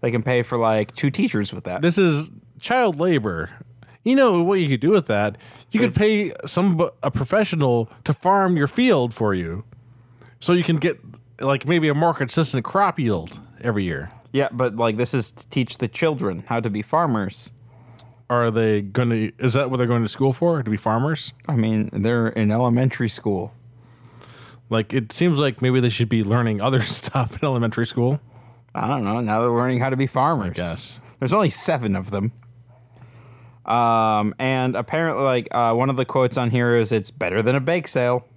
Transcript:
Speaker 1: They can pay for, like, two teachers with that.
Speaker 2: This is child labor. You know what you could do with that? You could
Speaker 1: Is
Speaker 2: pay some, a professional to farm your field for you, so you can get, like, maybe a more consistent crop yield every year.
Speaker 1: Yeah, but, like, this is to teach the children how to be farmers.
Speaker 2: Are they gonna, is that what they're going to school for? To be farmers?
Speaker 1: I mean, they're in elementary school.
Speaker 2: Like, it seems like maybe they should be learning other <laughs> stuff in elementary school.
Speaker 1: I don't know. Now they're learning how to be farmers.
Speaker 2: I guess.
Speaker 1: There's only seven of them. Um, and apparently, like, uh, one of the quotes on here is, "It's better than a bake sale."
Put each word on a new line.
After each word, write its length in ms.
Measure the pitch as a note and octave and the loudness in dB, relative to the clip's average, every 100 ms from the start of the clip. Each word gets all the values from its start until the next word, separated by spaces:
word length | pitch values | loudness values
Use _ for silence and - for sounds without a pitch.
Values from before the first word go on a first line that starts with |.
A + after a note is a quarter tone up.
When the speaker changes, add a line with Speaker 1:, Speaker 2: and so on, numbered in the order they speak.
Speaker 1:
They 80 | B2 | 0
can 120 | A#2 | -2
pay 200 | A2+ B2 | 0 0
for, 160 | A#2 B2 | 0 0
like, 360 | A2+ A2 G#2 | 2 0 -2
two 160 | - C#3 | -2 -2
teachers 440 | C#3 A3 A2+ G2+ | 0 -2 -2 -4
with 100 | A2+ | -8
that. 160 | - F2+ | -10 -2
Speaker 2:
This 160 | E3 E3+ | 0 2
is 340 | F3+ D3 D#3+ - - - | 2 0 -4 -14 -20 -14
child 400 | - B3 A#3 D3 | -2 0 0 0
labor. 500 | F3+ D#3+ G#2+ E2+ D#2+ - - - - - | 0 0 0 -6 -8 -12 -20 -20 -20 -8
You 100 | A3 | 0
know 280 | C4+ B3+ F3+ | 4 4 4
what 180 | E3+ G3 | 2 2
you 80 | D#3+ | 2
could 120 | B2+ | 2
do 100 | C#3+ | 4
with 160 | G#3 - | 2 2
that? 320 | G#2 G#2 G#2 - - - | 0 0 -4 -20 -20 -6
You 80 | A3 | 0
could 100 | A#3 | 2
Speaker 1:
Is 60 | F3 | 2
Speaker 2:
pay 360 | G#3+ G#3+ G3 - | 2 2 -2 -6
some, 440 | D#3+ - F#3+ E3 E3+ - | -4 0 2 2 -2 -2
a 80 | D3 | -4
professional 800 | G3+ C3+ G3+ G#3 E3 C#3 A#2+ A2 - | -4 0 0 2 2 2 2 0 -8
to 80 | - | -4
farm 440 | D3+ F3+ G3 F#3+ F3 | -2 2 4 4 2
your 120 | C#3+ | 0
field 460 | - B3+ F3 B2 | 2 4 4 2
for 200 | - G#2+ | 0 0
you, 300 | F#2 E2+ F2 - - - - - - - _ | 0 -2 -8 -12 -20 -20 -20 -20 -20 -20 _
so 140 | - | 0
you 120 | F3+ | 2
can 120 | E3 E3 | 2 0
get, 240 | F3 - - - _ - | -2 -4 -12 -20 _ -6
like, 260 | C3+ C3+ C3 | -2 -2 0
maybe 220 | E3+ D#3 | 2 2
a 60 | |
more 200 | C#3+ E3+ | 2 2
consistent 480 | D#3 C3 - D#3 C3 | 0 -2 0 0 -2
crop 340 | A2 F#3+ G3 - | -2 0 0 0
yield 420 | B2 F#2 D#2+ - - - | 0 -2 -4 -16 -20 -6
every 220 | B2 G#2 | -4 -2
year. 260 | F#2 D#2+ - - - | -2 -4 -8 -16 -6
Speaker 1:
Yeah, 160 | C3+ C#3+ | -2 -2
but, 240 | A#2+ B2+ A2 | 0 -4 0
like, 220 | A#2 G#2+ | -2 0
this 160 | A#2+ | -2
is 160 | C3+ A2 | -2 -4
to 160 | - - | -10 -6
teach 300 | - A#2+ - | -4 -4 -4
the 100 | A#2+ | -6
children 560 | - D#3+ C#3+ D3 F3 - | -2 -2 0 -4 -6 -4
how 140 | A#2 | -4
to 100 | A2+ | -2
be 120 | G#2 | -6
farmers. 680 | G#2 D#3 E3+ A2+ F#2+ - - - - - - - - - _ | -2 0 2 0 -2 -8 -16 -20 -20 -20 -20 -20 -20 -20 _
Speaker 2:
Are 180 | A#2+ A#2+ | 0 2
they 320 | A2 A2 G#2 | 2 2 2
gonna, 520 | G2+ G#2 B2 A2+ A2 - | 0 -2 0 0 -2 -2
is 160 | B2+ | 0
that 160 | A#2+ C3 | 0 0
what 80 | C3 | 0
they're 100 | A#2+ | 0
going 160 | A#2+ | 2
to 40 | A2+ | 0
school 240 | - C3+ | 0 0
for? 300 | B2 E3+ E3 | 2 0 0
To 80 | A2 | -2
be 60 | G#2+ | -2
farmers? 560 | - A2+ C#3+ D#3+ - - - | 0 0 0 -2 -6 -10 -4
Speaker 1:
I 80 | C3+ | 0
mean, 340 | A2 A2 - | 0 0 -2
they're 360 | - G#2 A#2+ A2+ | -2 0 0 0
in 240 | - G#2+ | 0 0
elementary 560 | A2 B2 A#2+ C3 - A#2 | 2 2 2 0 0 -4
school. 440 | - A2+ F#2+ F2 - - - - - - - - - - - _ | -4 -4 -4 -6 -14 -20 -20 -20 -20 -20 -20 -20 -20 -20 -20 _
Speaker 2:
Like, 260 | A2+ G#2+ | -2 0
it 160 | C3+ A2 | -4 -4
seems 300 | - F3 D3 | 0 2 2
like 200 | D3 A2+ | 0 0
maybe 200 | B2+ B2+ | 0 2
they 80 | B2 | 2
should 200 | G#2+ A2+ | 0 0
be 140 | A#2 | 0
learning 380 | G2+ A#2+ A#2 G#2 | 2 2 2 0
other 200 | A2+ C3+ | 0 0
<laughs> 0 | |
stuff 560 | G#2 - - C3+ B2 - | 0 -4 -4 -2 -4 -4
in 80 | |
elementary 420 | D3+ B2+ A#2 A2+ A#2+ | -2 0 -2 -2 -2
school. 340 | - A#2+ C#3+ - - - - _ | 0 0 -2 -6 -20 -20 -20 _
Speaker 1:
I 140 | - A2 | -8 -4
don't 160 | C#3 | -2
know. 180 | G2+ A2 | -2 -2
Now 200 | A2+ G#2+ | 0 0
they're 100 | A#2+ | 2
learning 300 | A#2+ B2 B2+ | 2 0 0
how 100 | C3 | 0
to 60 | C3 | 0
be 100 | C3+ | -2
farmers. 440 | C3 C#3 D#3+ F#2+ | 0 0 0 -2
Speaker 2:
I 40 | |
guess. 460 | E2+ F2 E2 - - - - | -4 -6 -4 -6 -8 -16 -8
Speaker 1:
There's 140 | C3 | -2
only 180 | G3 F#3 | 2 2
seven 460 | - - D3+ A2+ F#2+ | 0 -2 -2 0 -2
of 160 | F#2+ | -4
them. 180 | G2+ G#2 - - - - - _ - - - - - - - - | -4 -4 -6 -20 -20 -20 -20 _ -20 -20 -20 -20 -20 -20 -16 -2
Um, 640 | A#2 A#2 A2+ A2 G#2+ G#2 - | 2 4 4 4 2 0 -2
and 380 | C3 C3 B2+ G#2+ | -2 0 0 -2
apparently, 480 | A#2 D#3 E3 B2+ | -2 -2 0 0
like, 240 | C#3 B2+ - | 0 0 -2
uh, 240 | - A#2+ | 0 2
one 160 | A#2 C3 | 2 0
of 60 | C3 | 0
the 80 | |
quotes 320 | B2+ C3+ B2+ C3+ | -2 0 0 0
on 140 | A#2+ | 0
here 260 | A#2+ A#2+ A#2+ | 2 4 2
is, 160 | G#2+ | 2
"It's 180 | A2+ G2 | 0 -2
better 320 | - F#2 G2 | -6 -2 0
than 140 | A2+ C3+ | 2 0
a 40 | |
bake 280 | C3 F3 D3+ | 0 -2 -2
sale." 360 | C3 B2 B2 - | -2 0 0 -4